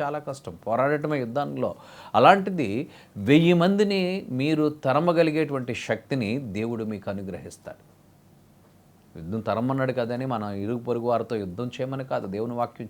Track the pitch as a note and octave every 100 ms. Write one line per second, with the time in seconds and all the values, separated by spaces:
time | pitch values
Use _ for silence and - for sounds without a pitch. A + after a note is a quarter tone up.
0 | C#3+ D3 D3 C3+ - E2+ - A#2 C#3 D3
1 | D3+ D3 A#2 C3+ C#3+ C#3 G#2+ - - -
2 | - G#2 D3 G3 F#3+ F3+ G#2+ A2+ - -
3 | - G#2 G2+ D3+ E3+ F3 F3+ G3+ G#3 G3
4 | F3+ F#3+ - B2+ D3 D3+ D3+ D3+ C3+ C#3+
5 | F3 E3 D#3+ D3+ D3+ C3+ B2 A2 - A2+
6 | - C3+ G#2 C3+ B2 G2 A#2 A2+ A2 G#2
7 | G2+ G2 F#2+ F2 F2 - - - - _
8 | _ _ _ _ _ _ _ _ _ _
9 | _ F2 D#2+ A2 A2 G#2 B2+ C3+ C3 B2
10 | A#2 A#2+ C3 A2+ G#2 G2+ G2+ A#2+ A#2+ A#2
11 | A#2+ A2+ A2+ A2+ F#2 F#2 B2 - C3 C3+
12 | C3 B2+ G#2 G2+ A#2+ A#2+ A#2+ -